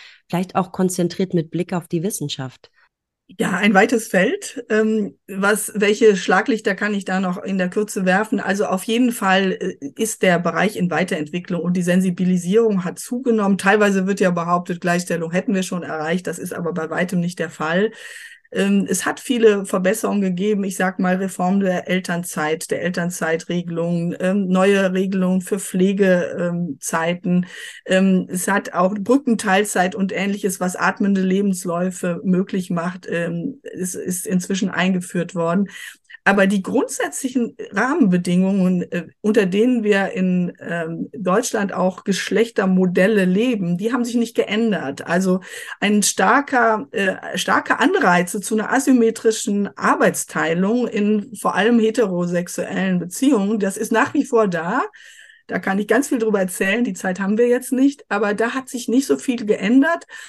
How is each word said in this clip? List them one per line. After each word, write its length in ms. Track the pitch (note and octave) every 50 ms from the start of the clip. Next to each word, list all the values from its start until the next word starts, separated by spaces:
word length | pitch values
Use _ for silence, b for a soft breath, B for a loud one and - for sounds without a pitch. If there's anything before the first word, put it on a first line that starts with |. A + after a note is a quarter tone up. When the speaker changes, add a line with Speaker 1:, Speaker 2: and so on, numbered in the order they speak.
| B B B B B _
Speaker 1:
Vielleicht 260 | - F3 F#3 F#3 -
auch 160 | - F#3 F#3
konzentriert 640 | - - F#3 F#3 F3+ - F3 E3+ F3 - F#3+ F#3 -
mit 180 | E3+ D#3 E3
Blick 220 | - E3 F3+ - F#3+
auf 160 | F3 D#3 -
die 140 | - E3+ D#3
Wissenschaft. 680 | G3+ G#3+ - D3 C#3+ - - C3 C3 - - - - b b b b _ _ _ _ _ _ _ _ - -
Speaker 2:
Ja, 120 | - -
ein 220 | F3+ F3+ G3 G#3 G3+
weites 340 | F#3+ G#3+ - C4 A3+ - -
Feld. 580 | - F#3 F3+ B3 F4+ G4+ - - - C4 - -
Ähm, 480 | A3 G#3+ A3 A3 A3 A3 G3+ - - _ _ -
was, 440 | G3 G3 G3 G3+ G#3+ G3+ - - -
welche 420 | G#3 G#3 G3+ G#3+ G#3+ A3+ G#3+ G3+ F3+
Schlaglichter 580 | - - F#3 F#3 - - A3+ G#3+ - A3 F#3+
kann 180 | - G#3 G#3 G#3
ich 120 | G3 F#3+
da 140 | - F#3 F#3+
noch 220 | G3 F3+ F3+ G3
in 160 | - F#3+ G3 F#3+
der 120 | F3+ F3+
Kürze 360 | F3+ G#3+ G#3 G#3 - G#3+ F#3
werfen? 340 | F#3 F#3 G3 G#3+ G#3+ - G3+
Also 260 | - - F#3+ G3 G#3
auf 180 | - F#3 F#3+ -
jeden 280 | - A3+ A#3 B3+ A#3+
Fall, 420 | A#3+ - G#3 F#3+ F#3 G3 G3 F#3+ -
äh, 240 | - - F#3 - - - - -
ist 260 | - A3 A3 - -
der 180 | - F#3 F3 E3+
Bereich 360 | F3 F3 E3 E3 F3 G#3 G#3+
in 160 | - F#3 F3
Weiterentwicklung 720 | D#3 D3+ F#3 F3+ G3+ D#3+ D3+ D3 - F3+ F3+ - G3 E3
und 160 | D#3+ F3+ F3+ F#3+
die 40 |
Sensibilisierung 1040 | F3 F3 F3 F#3 F#3 F#3+ F3 F3 F#3 F3+ F#3 F3+ E3+ F3 G3 A3+ A#3 A3 G3+ F#3 F3+
hat 160 | F3 - -
zugenommen. 580 | - - B3 B3 C4+ B3 A3+ G#3+ G3+ G3 G3+ F#3
Teilweise 480 | - G3 G3+ G#3+ G#3 G3+ G3 G3 F#3 G3
wird 120 | G3+ G3
ja 120 | G#3 F#3
behauptet, 500 | F3 F3 E3 E3 F3 F3 F3+ - F3+ F3
Gleichstellung 500 | - F3 F3 F3+ F3+ - F3+ E3 E3 E3
hätten 220 | E3 F#3 F#3+ - G3+
wir 100 | F#3+ F#3
schon 200 | - F#3 F3 D#3
erreicht. 440 | - D#3 D#3 D3+ D#3+ F3 F#3 F3+ -
Das 120 | E3+ F3
ist 140 | - F3+ -
aber 200 | - F3 D#3+ D#3+
bei 160 | E3+ D#3+ D#3
weitem 300 | D#3+ D#3+ F3+ F3+ - F3
nicht 200 | E3+ F3 F3 -
der 100 | E3 D#3+
Fall. 420 | - - D#3+ D#3 E3 F#3 G#3 A3+ B B B B B B B B B B B _
Ähm, 340 | - F#3 G3 G3 G3+ G3+ F#3+ -
es 160 | - F#3 -
hat 140 | - - -
viele 460 | - - B3 A#3 A3+ G#3+ G#3 G3+ G3
Verbesserungen 560 | - - F#3+ F3+ F#3 A3 G#3+ - G3 G3 G3+
gegeben. 420 | G3 F#3+ F3+ F3 G3 G#3+ G#3+ G3+ G3
Ich 120 | G3 F#3
sag 240 | - F#3+ F#3 F#3 -
mal, 160 | F#3+ F3+ F#3
Reform 460 | F#3 G3 G3 - - F3+ F3+ G3 G3
der 280 | G3 F#3 F3+ F3 - -
Elternzeit, 800 | F3+ F#3 F3+ - F3 E3+ F3 - - E3+ D3+ D3+ D#3+ D#3+ - -
der 120 | - -
Elternzeitregelung, 1300 | - F3 F3+ F#3 E3+ F3 F3 - E3+ D#3+ E3 E3 - - F3 F3 F3 F3 E3+ E3 E3+ E3+ F3 E3+ E3+ F3 - -
ähm, 280 | F#3 F#3 F#3+ G#3 G3 F3+
neue 460 | F#3 F#3 F#3 G3+ G3+ G3 G3 F#3 F#3
Regelungen 480 | F#3 G3 F#3+ G3+ F#3+ F#3 F3+ F#3 F#3
für 180 | F3+ - G#3+ G3
Pflege, 760 | - - - F#3 F#3 G3 G3+ F#3+ G3+ F#3 F3+ F3+ E3+ - - -
ähm, 400 | F3 F3 F3 E3+ F3 E3 C#3 -
Zeiten. 680 | - - - E3 D#3+ E3+ F3+ F3 - F3+ F3+ F3+ F3+ B B B B B B B B
Ähm, 420 | - F#3 F#3 F#3+ F#3+ F#3+ F#3 F3+ -
es 180 | - F#3 - -
hat 240 | G3 G3+ - - -
auch 200 | E3 F3+ F#3 G#3+
Brückenteilzeit 1000 | G#3 G3 A3+ B3 C#4 C#4+ - A3+ G#3+ - G#3 F#3+ G3 G#3+ G#3 - G3+ F3+ F#3 F#3
und 160 | - G3 F#3
Ähnliches, 480 | C3+ E3 F#3 G3+ G3 G3+ - G3 F3+ -
was 160 | F3+ F#3 F3+
atmende 460 | - E3 F#3 F#3+ - G#3 G3 G3 F#3+
Lebensläufe 1000 | F#3+ F#3+ F#3 G3 G3+ G3+ F#3+ F3+ - F3+ E3 E3+ F3+ F#3 F3+ - - F3+ E3+ D#3+ -
möglich 440 | F#3+ F#3 F3+ F#3+ - - F#3+ F3+ -
macht, 380 | F#3 E3+ E3 F3+ F3+ F#3 - -
ähm, 520 | - E3+ E3+ E3 E3+ E3+ E3 - - - -
es 320 | - - - F#3 F3+ F3+
ist 320 | F3+ - - F3+ - - -
inzwischen 420 | F3+ F3+ F3+ - - F#3+ A3 F#3
eingeführt 640 | - - F3 F#3 F#3+ F3+ F3+ - - F3+ E3 F3 -
worden. 360 | F3 E3 E3 E3+ G3 G3+ F#3 B B B B B B B B B B _
Aber 220 | F3+ G3 G3+ G3
die 160 | F#3+ G#3 G3+
grundsätzlichen 960 | F#3 - F#3+ B3+ G#4+ C5 - - B4 - - - - B3 - C4 A#3 - - - - -
Rahmenbedingungen, 1120 | - G3 A3+ B3+ D4 F4 C4+ F#3+ F3+ F3 F3 F#3 F3 F3+ F#3 F#3+ G3+ G3 F3+ F#3 F#3 F3 F3+ -
äh, 160 | - F3 E3 - - _
unter 260 | - G#3 G#3+ A#3+ G3+ F3+
denen 360 | F3+ G3+ A3+ B3+ B3+ A#3 G#3
wir 280 | G#3 G3+ G3 G3 -
in, 420 | - F#3+ F#3 F#3 F3+ F3+ F3 F3 - -
ähm, 500 | - - E3+ E3+ E3 E3 E3+ E3 - - -
Deutschland 600 | - F#3 F3+ F3+ A3 - - - A3 G3+ F#3+ -
auch 300 | F#3 F#3 F#3 F#3 - -
Geschlechtermodelle 1200 | - F#3+ - - - - - A3+ A#3 - - G3 F#3+ F#3 F#3 F#3 F3+ F3 F#3+ F3+ G#3 A3+ G3+ F#3
leben, 520 | F#3 F3+ G3 A#3 C4 A#3+ G3+ F3+ E3+ F3 F3
die 140 | G3+ A#3
haben 140 | B3 B3 A#3+
sich 100 | A#3+ A3+
nicht 200 | A#3+ A#3 A3+ -
geändert. 720 | - - - G3+ G#3+ A#3 A3+ G3 D#3+ C3 C3+ - - - -
Also 320 | E3+ F3+ F#3+ F#3 F3+ F#3 B B B B B B B B
ein 240 | - G3+ G#3+ G#3 G3
starker, 840 | - - - G3+ F#3+ A#3 C#4+ C#4 - C#4 B3 A#3 A3+ A3 G#3+ - -
äh, 460 | - - G3 F#3+ F#3 - - - - F#3
starke 400 | - - A3 - - - - -
Anreize 600 | A3+ D4 F#4+ G4+ C#4 F#3 F3 F3+ F3+ F3+ - G#3
zu 140 | F#3 - A3+
einer 180 | A3 G#3 -
asymmetrischen 1040 | - C4+ C#4 D4 C4 A#3+ A3+ A3+ A3 - - A3+ G#3+ - - - G3+ G3+ G3+ F#3+ -
Arbeitsteilung 1120 | - - G#3 C#4+ - B3+ F#3+ - - - - - D#3+ D#3 D#3+ E3 F3 F#3+ G3 A3+ B3 A#3+ -
in 480 | - G3+ G#3 G#3 G#3+ G#3+ G3+ - G#3+
vor 200 | - - F#3 -
allem 240 | F3+ G3 A3+ A#3+ A#3
heterosexuellen 1200 | G#3+ A3 A3 B3+ A3+ G3 F3+ F3 F3 F3 F3+ F3 F3+ F3+ - - - - - F3+ F#3 F#3+ F#3 F3+
Beziehungen, 600 | E3 F3 - - C4+ C4+ C#4+ G#3 F#3+ G3 A3+ G#3+
das 160 | G3 F#3+ G3
ist 160 | - - -
nach 220 | A3+ A3 C4+ - -
wie 120 | D#4 -
vor 220 | - B3 A3+ A3 G3+
da. 360 | F3 E3 D#3+ F3 A3 C4+ G4 G#4+ B B B B B B B B B B B -
Da 100 | - F#3
kann 220 | F3+ G3+ F#3+ G3
ich 80 | G#3+ -
ganz 220 | A3 A#3+ C#4+ -
viel 100 | D4 B3
drüber 200 | A3 A3 G3+ G3+
erzählen, 440 | F#3+ F#3 - - G3+ G3 G3+ A#3+ A#3+
die 100 | B3+ F#3
Zeit 260 | - - F#3+ F#3 F#3
haben 180 | G3 F#3+ G#3+ G#3+
wir 80 | A#3+ A#3+
jetzt 240 | A#3+ B3 B3 - C4
nicht, 320 | B3 C4+ C#4 C#4 - - -
aber 260 | G#3+ G3 G3 G3+ G#3
da 160 | G3+ A3 A#3+ E3
hat 160 | E3 - -
sich 180 | - A#3+ - -
nicht 200 | A3 C4 C#4 -
so 100 | - B3+
viel 260 | - - A#3+ A#3 A3+
geändert. 600 | G#3 G#3+ - F#3+ G3 B3 C4+ C#4 D#4+ E4+ E4+ - B B B B